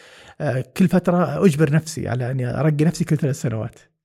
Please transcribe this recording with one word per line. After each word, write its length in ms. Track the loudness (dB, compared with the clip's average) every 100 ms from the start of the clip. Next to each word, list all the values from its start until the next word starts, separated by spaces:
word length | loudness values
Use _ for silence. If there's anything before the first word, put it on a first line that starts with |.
| -20 -20 -20 -6
آه، 200 | -4 -4
كل 260 | -6 0 2
فترة 580 | 4 2 2 0 2 2
أجبر 260 | 4 2
نفسي 360 | 2 0 -6 -6
على 240 | -4 -4
أني 140 | -4 -4
أرقي 380 | 0 0 2 0
نفسي 200 | 0 0
كل 120 | 0
ثلاث 240 | 0 -2
سنوات. 380 | -4 -4 -6 -10 _ _